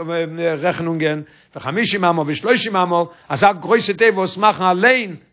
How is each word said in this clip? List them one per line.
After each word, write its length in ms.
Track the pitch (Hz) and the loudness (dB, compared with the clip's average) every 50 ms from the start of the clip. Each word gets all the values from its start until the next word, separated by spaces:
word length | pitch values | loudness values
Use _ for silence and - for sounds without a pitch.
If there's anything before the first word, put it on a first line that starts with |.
| 170 160 170 170 165 160 160 165 | -8 -6 -4 -4 -4 -4 -4 -4
אה, 160 | 170 165 156 | -2 -2 -2
רעכנונגען, 680 | 143 156 180 - - 170 165 165 160 156 151 151 151 151 - _ _ _ _ _ | 0 -2 -2 -2 -2 -4 -4 -2 -2 -2 -2 -2 -4 -6 -12 _ _ _ _ _
פון 100 | 139 - | -10 -8
חמישים 420 | 131 156 220 233 185 190 202 180 | -6 -2 -2 -2 -2 0 0 2
אים 140 | 175 170 165 | 2 2 2
און 160 | 151 143 151 | 0 -2 -4
שלושים 420 | - - 220 247 247 - 220 202 | -4 0 0 0 0 0 0 0
אים, 160 | 185 180 175 175 170 170 170 - - _ - | 0 0 2 2 0 0 -2 -6 -14 _ -8
אז 140 | 147 123 202 | -2 2 2
ער 100 | 202 202 | 2 2
גרויסע 400 | 170 147 156 220 226 - 190 196 | 2 0 0 0 2 2 -2 0
טבע, 240 | - 226 226 196 | 2 2 2 4
וואס 200 | 190 190 185 - | 2 -2 -2 -2
מאכן 280 | 185 208 214 202 147 185 | 2 2 2 2 2 2
אליין, 520 | 185 180 180 202 247 262 254 226 190 165 - - _ | 0 2 4 4 2 2 2 0 -6 -10 -14 -16 _